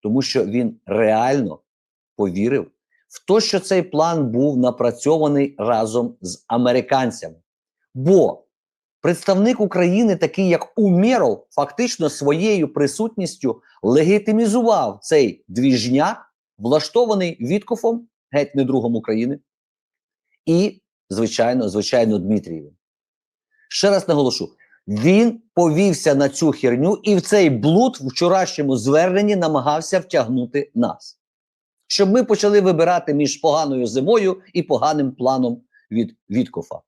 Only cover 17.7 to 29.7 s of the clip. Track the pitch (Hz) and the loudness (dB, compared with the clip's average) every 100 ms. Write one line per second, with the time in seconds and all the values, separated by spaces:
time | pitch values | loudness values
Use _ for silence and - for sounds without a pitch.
17.7 | 220 233 233 - _ _ 147 143 135 131 | -4 -2 -4 -10 _ _ -4 -2 -2 0
18.7 | 131 117 117 113 110 123 143 _ _ _ | 0 -2 -4 -2 -4 -4 -6 _ _ _
19.7 | _ _ _ _ _ _ _ - 165 202 | _ _ _ _ _ _ _ 0 0 0
20.7 | - _ _ _ 95 110 - 117 127 107 | -4 _ _ _ -4 -4 0 0 0 -2
21.7 | 104 101 127 113 104 92 104 87 80 73 | -2 -2 0 0 0 -2 -4 -4 -14 -14
22.7 | 82 _ _ _ _ _ _ _ _ _ | _ _ _ _ _ _ _ _ _ _
23.7 | - 202 196 - 147 131 - - _ _ | -2 2 2 0 0 0 -2 -10 _ _
24.7 | _ - 104 143 196 233 233 _ - 175 | _ -8 0 4 4 4 -2 _ 0 0
25.7 | 151 196 160 156 139 139 - 160 - 127 | 2 0 0 0 2 0 0 -2 0 0
26.7 | 120 165 208 208 190 - 208 170 120 135 | 2 0 0 0 0 2 2 4 2 2
27.7 | 175 247 - 135 - 175 190 175 - 143 | 2 2 -2 -8 -2 0 0 -2 -4 -2
28.7 | 127 117 147 185 185 208 202 165 147 131 | -2 2 2 2 2 0 0 0 0 0